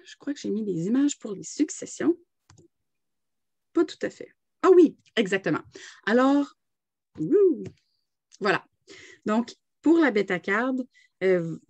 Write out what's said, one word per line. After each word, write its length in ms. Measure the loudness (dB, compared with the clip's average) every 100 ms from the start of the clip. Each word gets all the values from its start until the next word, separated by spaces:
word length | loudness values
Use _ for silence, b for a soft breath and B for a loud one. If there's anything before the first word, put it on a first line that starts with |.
je 120 | -20 -18
crois 160 | -12
que 60 | -10
j'ai 100 | -6
mis 120 | -6
des 240 | -4 -6 -2
images 320 | 0 0 -2
pour 140 | -12
les 120 | -12
successions. 720 | -12 -6 -6 -6 -16 -6 -4 -4 _ _ _ -20 _ _ _ _ _ _ _ _ _ _ _
Pas 140 | -4 -4
tout 120 | -4
à 80 | -10
fait. 240 | -10 -20 _ _ -2 6
Ah 40 |
oui, 220 | 8 6 4 _
exactement. 480 | -4 -2 -2 -2 -4 -6 B B B 0
Alors, 500 | 2 4 2 0 _ _ _ _ _ _ -10
wouh, 420 | 0 2 2 0 -8 _ _ _ _ _ _ -6
voilà. 240 | -2 -2 -4 _ _ B B B
Donc, 300 | -4 -4 -4 -10 _ _
pour 200 | 2 4
la 100 | 4
bétacarde, 720 | 2 -2 -4 -2 -4 -2 -4 -8 b b -6
euh, 340 | 0 0 -2 -10 _